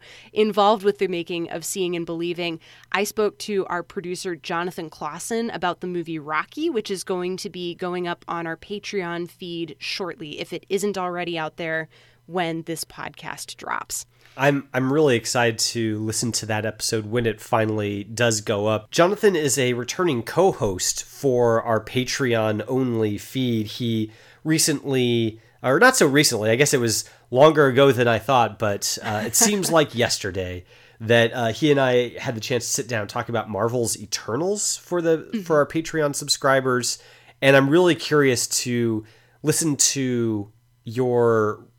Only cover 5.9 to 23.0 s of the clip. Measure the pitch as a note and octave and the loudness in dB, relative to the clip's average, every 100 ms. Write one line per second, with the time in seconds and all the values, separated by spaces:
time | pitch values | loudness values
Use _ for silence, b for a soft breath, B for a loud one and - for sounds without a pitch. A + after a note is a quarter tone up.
5.9 | F3 E3 D#3+ D3 D#3 E3 - E4 B3 - | -6 -6 -8 -4 -4 -4 -4 -4 -4 -4
6.9 | F#3 - F#3 F3+ F#3 G3+ F3+ F3 E3 F3+ | -8 -4 -4 -4 -6 -10 -8 -10 -6 -6
7.9 | F3+ F3 E3+ - E3+ E3 E3 - G#3 - | -6 -6 -8 -8 -8 -6 -10 -10 -10 -6
8.9 | G3+ F3 E3+ E3+ - F3+ E3+ E3 C#3 - | -6 -4 -6 -8 -12 -10 -8 -8 -10 -10
9.9 | - - C#3+ D#3 D3 F3 F3 - F#3+ G#3 | -8 -8 -10 -12 -12 -10 -10 -4 -2 -2
10.9 | F#3+ F3+ F3 F3 E3+ D#3 - E3 D#3+ D#3+ | -2 -4 -6 -6 -6 -6 -6 -4 -4 -6
11.9 | b b b - F3 E3 E3 E3 D#3+ - | b b b -8 -4 -4 -4 -6 -8 -10
12.9 | - - D3+ - - - - - A#1+ - | -12 -16 -14 -12 -12 -12 -14 -8 -6 -6
13.9 | - - b b - C#3 C#3+ - C3 C3 | -10 -12 b b 0 2 2 -2 -2 0
14.9 | C#3+ D3+ A#2 - B2+ A#2 G#2+ - A#2+ A2 | 4 4 4 0 2 2 0 -4 -2 -2
15.9 | G#2+ A2 G#2+ A#2+ G#2 G#2+ G#2+ G#2+ - - | -2 -4 -2 -2 -4 -4 -4 -4 -4 -4
16.9 | A2+ G#2 A#2+ A2+ G#2 - A#2 A2 G#2+ G#2 | -4 -2 0 0 -2 0 0 2 0 -2
17.9 | G2+ G2+ A2+ A#2+ A2 G#2 G#2 G#2+ G#2+ - | -4 -8 0 0 2 -2 0 0 -2 -2
18.9 | - F3 G3+ G#3+ F3 D3 C#3 B2+ A#2+ A#2+ | 2 2 4 2 2 0 0 0 0 -4
19.9 | - F3+ B2 A2+ - F#3+ - A2+ F2+ - | -2 0 0 -2 2 2 2 -2 -2 -4
20.9 | - - - C#3 B2 A#2+ A2+ A#2 A2 A2 | -4 -10 -2 0 4 4 4 2 0 0
21.9 | C3 B2+ - C3 A2+ A2 G#2+ G#2+ C3 C3 | -4 -4 -2 0 2 2 0 -2 0 0
22.9 | A2+ | 0